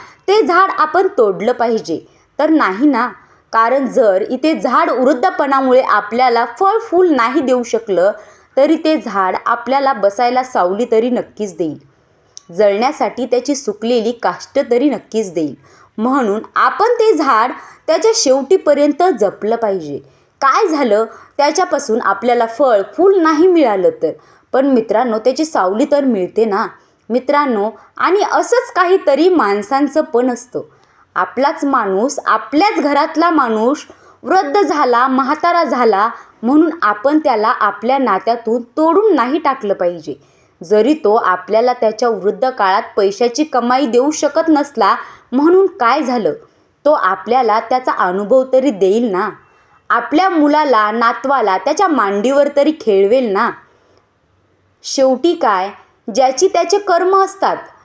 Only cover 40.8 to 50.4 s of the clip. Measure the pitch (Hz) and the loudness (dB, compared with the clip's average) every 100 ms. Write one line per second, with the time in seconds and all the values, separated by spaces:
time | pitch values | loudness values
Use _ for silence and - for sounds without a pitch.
40.8 | 233 302 208 220 185 180 - 214 247 247 | 2 2 2 2 2 -2 0 0 0 0
41.8 | 220 214 240 202 190 196 262 254 196 202 | -2 0 -2 -2 -4 -2 -4 0 0 0
42.8 | 220 - 202 196 240 262 311 247 240 254 | -2 -2 -2 0 -2 -2 -2 -2 0 0
43.8 | 269 240 285 302 294 311 330 294 285 226 | 2 0 0 0 -2 0 2 0 0 0
44.8 | 196 240 - - - 247 311 370 381 - | 0 0 -6 -20 -6 0 2 4 2 0
45.8 | 233 285 254 247 165 147 - _ _ _ | 0 0 0 -2 -2 -4 -14 _ _ _
46.8 | 285 302 185 190 214 254 226 220 226 254 | 0 2 0 -2 0 0 2 0 0 -2
47.8 | 277 - 190 190 202 262 262 262 269 190 | -2 -2 -2 -2 2 2 2 2 0 0
48.8 | 185 220 240 180 208 156 _ _ _ _ | 0 2 0 -2 -4 -8 _ _ _ _
49.8 | - 233 240 302 370 330 | -4 -4 0 0 2 2